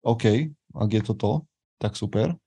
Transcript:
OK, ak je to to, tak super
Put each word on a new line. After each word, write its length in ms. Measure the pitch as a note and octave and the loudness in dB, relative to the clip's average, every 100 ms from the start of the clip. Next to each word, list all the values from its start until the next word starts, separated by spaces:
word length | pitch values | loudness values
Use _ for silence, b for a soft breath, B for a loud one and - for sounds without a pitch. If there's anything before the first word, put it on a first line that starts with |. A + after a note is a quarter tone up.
OK, 240 | - A2+ A2+ G#2 D#3 - _ | 0 2 4 2 0 -6 _
ak 180 | - G#2 | -4 0
je 120 | G#2+ | 0
to 100 | G#2 | 0
to, 180 | - G#2 D3+ - _ _ _ | -2 0 0 -4 _ _ _
tak 160 | G#2+ | -6
super 400 | - G2+ G2+ D3 E3+ | -4 -4 0 0 -2